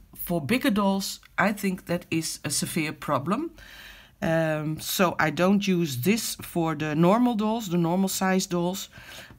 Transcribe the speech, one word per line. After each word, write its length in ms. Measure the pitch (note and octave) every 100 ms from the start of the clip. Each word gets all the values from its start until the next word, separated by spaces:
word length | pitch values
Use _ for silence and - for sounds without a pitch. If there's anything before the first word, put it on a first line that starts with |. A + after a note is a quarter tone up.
| - -
for 260 | - F3
bigger 280 | C#3 B3+ C#4
dolls, 520 | G3+ G3 G3 G3 - - -
I 140 | F#3
think 320 | G#3 G3 F#3 -
that 200 | E3+ -
is 280 | D#3+ D#3+ -
a 80 | D#3
severe 420 | - D#3 - D#3
problem. 580 | D3+ - C#3 D3 A3 E4 - - - - - - _
Um, 580 | E3 E3 D#3+ D3+ D3+ D#3
so 360 | - - F3 -
I 140 | D#3+
don't 340 | D3+ F3+ G3+ G3
use 340 | F3+ E3+ B2
this 340 | B2 A3+ - -
for 400 | - F3 E3 D3+
the 180 | D#3
normal 400 | D3+ E3+ G#3+ B3
dolls, 360 | A3+ G#3+ A3+ G#3+
the 80 | F3
normal 320 | E3 F3+ F#3+
size 360 | - F#3+ F#3 F#3
dolls. 440 | F3 F3 F#3+ - - - - -